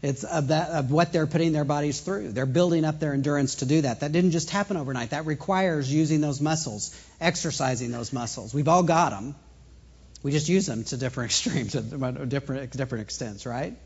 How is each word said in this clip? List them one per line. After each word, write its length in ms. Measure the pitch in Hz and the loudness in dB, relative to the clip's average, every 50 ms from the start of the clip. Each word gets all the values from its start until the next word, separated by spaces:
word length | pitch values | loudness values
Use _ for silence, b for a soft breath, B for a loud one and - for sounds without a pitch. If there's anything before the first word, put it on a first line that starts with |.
| - | 0
It's 200 | 143 135 123 - | -2 -2 -2 -4
of 240 | - 170 160 143 131 | -2 0 0 2 2
that, 200 | 156 156 175 156 | 2 2 2 0
of 220 | 170 156 139 123 | -2 -2 0 2
what 200 | 143 160 170 165 | 4 4 4 4
they're 140 | - 170 156 | 4 0 0
putting 280 | 151 160 165 165 165 156 | 2 2 2 2 4 2
their 100 | 151 147 | 2 0
bodies 380 | 135 147 147 147 147 143 - | 0 0 0 0 -2 -2 -4
through. 320 | - - 190 202 208 156 104 | -4 -6 -6 -6 -6 -6 -4
They're 120 | 120 131 | -2 -2
building 400 | 135 123 165 180 180 170 165 156 | 2 4 4 4 4 4 2 2
up 140 | 156 151 156 | 2 0 0
their 140 | 160 151 139 | -2 0 0
endurance 420 | 139 135 147 147 143 139 131 - | 0 0 2 2 2 0 0 -2
to 100 | - 139 | -2 0
do 160 | 127 147 160 | 2 4 4
that. 200 | 143 131 113 - | 4 2 -2 -2
That 100 | 143 147 | -4 0
didn't 200 | 151 175 180 185 | 2 4 4 4
just 200 | 160 170 156 - | 4 2 -2 -2
happen 260 | - 202 202 202 202 | 0 -2 0 0 -2
overnight. 340 | 170 143 131 135 127 117 113 | -4 -4 -4 -4 -4 -2 -2
That 140 | - 147 156 | -4 -4 -2
requires 680 | 156 151 - - - 196 185 190 185 165 151 139 131 | -2 -4 -4 0 0 2 4 4 2 2 2 0 2
using 280 | 143 156 160 151 160 151 | 2 2 4 4 4 2
those 200 | 151 147 139 135 | 2 2 0 0
muscles, 520 | 143 151 160 156 - 135 107 101 - - B B B B B B | 0 0 0 0 -2 -6 -6 -8 -8 -10 B B B B B B
exercising 720 | 165 170 175 - - 165 131 - 135 131 131 123 123 120 | 0 0 0 0 -4 -4 -2 0 0 0 0 -2 -4 -6
those 200 | 120 120 120 117 - | -6 -6 -6 -6 -4
muscles. 400 | 127 120 113 - - 101 110 117 | -4 -4 -6 -8 -10 -10 -4 -2
We've 140 | 143 147 | 0 4
all 160 | 160 165 180 180 | 6 6 6 6
got 300 | 160 165 160 175 147 117 | 6 4 4 4 2 0
'em. 200 | 98 104 135 143 - - - - - - - - - - - - - - - - - - | -4 -8 -10 -12 -14 -18 -20 -20 -20 -20 -20 -20 -20 -20 -20 -20 -20 -20 -20 -20 -6 -4
We 80 | 139 | 0
just 160 | 143 151 151 | 0 0 2
use 180 | 151 175 190 185 | 4 2 2 2
them 200 | - 117 110 110 | 0 -4 -6 -6
to 120 | - - | -6 -4
different 340 | 123 131 127 - 131 120 110 | -4 -4 -4 -4 -4 -4 0
<laughs> 0 | |
extremes, 420 | - - - 247 - 139 120 - - | -2 0 0 0 -2 -2 -2 -2 -4
different, 1000 | 139 113 113 139 143 131 127 127 143 143 123 131 139 135 - 135 135 139 120 - | -4 -4 -4 -6 -4 -4 -4 -4 -4 -4 -2 -4 -4 -2 -4 -6 -6 -6 -8 -6
different 260 | 127 135 123 127 110 104 | -6 -6 -4 -4 -6 -6
extents, 420 | - - - 131 113 101 101 - | -8 -8 -8 -8 -8 -10 -10 -10
right? 300 | 127 117 123 147 180 240 247 - | -8 -6 -6 -6 -8 -10 -14 -18